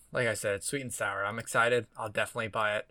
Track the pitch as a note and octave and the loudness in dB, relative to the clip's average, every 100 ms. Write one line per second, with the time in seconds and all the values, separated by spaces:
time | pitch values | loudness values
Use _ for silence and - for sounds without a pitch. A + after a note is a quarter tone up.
0 | - C3+ A#2 G#2+ G#2+ G2 - C#3+ B2+ - | -6 0 0 0 0 0 -2 -4 -4 -4
1 | G#2 G2 G2+ A2+ A#2 B2 A#2 B2 A2 - | -2 0 -2 -2 0 2 4 4 0 -6
2 | A2+ A2 G#2+ A#2+ A2 A2+ G#2+ G#2 - | -4 0 0 -2 -2 0 2 0 -4